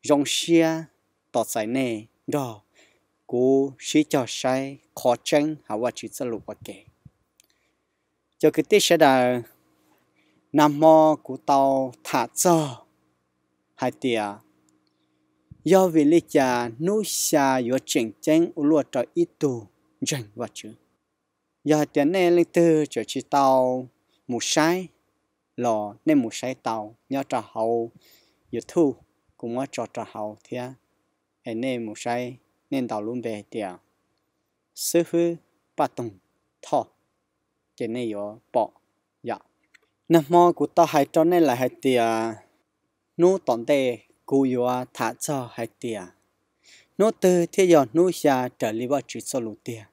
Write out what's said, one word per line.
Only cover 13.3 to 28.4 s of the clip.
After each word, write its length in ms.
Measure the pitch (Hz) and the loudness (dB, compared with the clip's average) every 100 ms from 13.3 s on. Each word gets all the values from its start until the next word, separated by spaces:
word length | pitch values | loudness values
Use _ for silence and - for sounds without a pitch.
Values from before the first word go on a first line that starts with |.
| _ _ _ _ | _ _ _ _
Hai 160 | _ 127 | _ -6
tìa. 340 | - 131 113 104 104 _ _ _ _ _ _ _ _ _ _ _ - | -4 -4 -2 -4 -10 _ _ _ _ _ _ _ _ _ _ _ -10
Do 240 | 156 185 185 | 2 4 4
vì 160 | 160 | 4
lý 160 | 147 170 - | 4 4 2
cha 420 | 147 131 123 120 117 | 2 2 0 -4 -6
nú 240 | 170 214 | -4 -2
xa 520 | 202 - - 151 135 131 | -4 -6 -2 0 2 0
yếu 220 | 120 131 | -2 -4
chỉnh 280 | - 147 113 - | -2 -4 -4 -6
chánh 260 | - 156 165 | 0 2 2
u 100 | 170 | 0
lua 180 | 147 156 131 | 2 2 0
cho 120 | 131 120 | -6 -4
ít 140 | 175 170 _ | -4 -4 _
tù, 280 | 147 120 101 _ _ _ | -4 -4 -12 _ _ _
rảnh 240 | - 139 107 | -8 -8 -10
và 140 | 117 104 | -12 -12
chữ. 200 | - 107 110 _ _ _ _ _ _ _ _ 143 | -12 -20 -20 _ _ _ _ _ _ _ _ 0
Do 180 | 151 | 0
tiền 280 | 147 143 143 | 2 0 0
này 180 | 190 175 | 2 2
lên 140 | 175 165 | 2 2
tư 320 | 175 170 156 147 | 2 4 2 0
cho 120 | - 110 | -6 -6
chỉ 140 | 135 | -8
tàu 680 | - 143 135 131 127 127 127 _ _ _ - | -2 2 4 4 2 -2 -8 _ _ _ -8
mù 100 | 120 | -8
sai, 480 | - - 156 180 180 _ _ _ _ _ _ - | -2 0 0 0 -6 _ _ _ _ _ _ -6
lò 380 | 120 110 104 110 | -2 -2 -4 -6
nên 180 | - 151 | 0 2
mù 60 | 113 | 0
sai 220 | - 123 | -6 -10
tàu, 400 | 127 120 110 107 117 _ | -8 -6 -6 -8 -18 _
nhớ 140 | 135 139 | -8 -4
trò 160 | 127 104 | -6 -6
hậu, 440 | - 117 117 117 _ _ _ _ _ | -4 -2 -2 -4 _ _ _ _ _